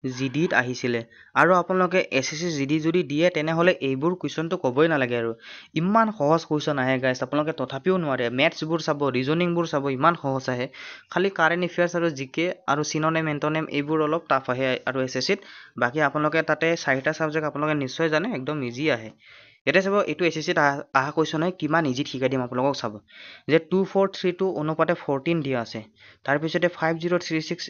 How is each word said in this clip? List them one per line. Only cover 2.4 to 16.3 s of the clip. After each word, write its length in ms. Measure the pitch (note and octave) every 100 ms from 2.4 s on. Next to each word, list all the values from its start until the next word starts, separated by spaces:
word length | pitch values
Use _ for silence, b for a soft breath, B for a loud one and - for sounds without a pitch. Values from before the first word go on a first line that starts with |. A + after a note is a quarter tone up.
| F3
জি 140 | D3+ C#3
ডি 100 | D#3
যদি 200 | D#3 E3+
দিয়ে, 240 | D3 D3 F3
তেনেহ'লে 420 | E3+ D3+ E3 F3 F3+
এইবোৰ 320 | C3+ C3+ D#3
কুৱেশ্যনটো 420 | F3+ D3 - D#3+ F#3
ক'বই 280 | C3+ B2 E3
নালাগে 280 | D3+ B2+ A#2+
আৰু। 140 | A#2 A2+ B B B
ইমান 320 | D#3 F3 A3 A3
সহজ 300 | G#3 C#3+ D#3+
কুৱেশ্যন 320 | - D3+ D3 C#3+
আহে 180 | B2+ C3
গাইছ, 200 | C3 B2+
আপোনালোকে 300 | B2+ D3 D3+
তথাপিও 440 | D3 B2+ C3+ F3+ F#3
নোৱাৰে। 280 | D#3 B2+ A#2+
মেথছবোৰ 500 | B2 D#3+ - D#3 E3
চাব, 180 | D#3+ D3 C#3+
ৰিজনিংবোৰ 560 | B2 C3 D#3+ F3 E3+ E3
চাব, 180 | D3 C#3
ইমান 240 | C3 D#3 E3+
সহজ 220 | C#3 C3+ C3
আহে। 160 | B2 C3 B B B B
খালি 180 | F3 G3
কাৰেণ্ট 320 | G3 D#3+ E3+
এফেয়াৰ্ছ 280 | F3 F3 F3 F3
আৰু 120 | E3+
জি 160 | C3+ C3+
কে 200 | - F3 - -
আৰু 140 | C#3+
চিননেম, 420 | D3+ D#3 D#3 D#3+ D#3+
এণ্টনেম 360 | D3 D3+ D#3 D#3
এইবোৰ 280 | C#3+ C#3+ D#3
অলপ 200 | D3+ E3 E3
টাফ 160 | C3+ -
আহে 180 | B2+ C3 B2+ -
আৰু 120 | C3
এছ 140 | C3 C3
এছ 80 | B2+
চিত। 120 | G3+ B B B -
বাকী 220 | A#2+ D3
আপোনালোকে 400 | D3 D3+ D3+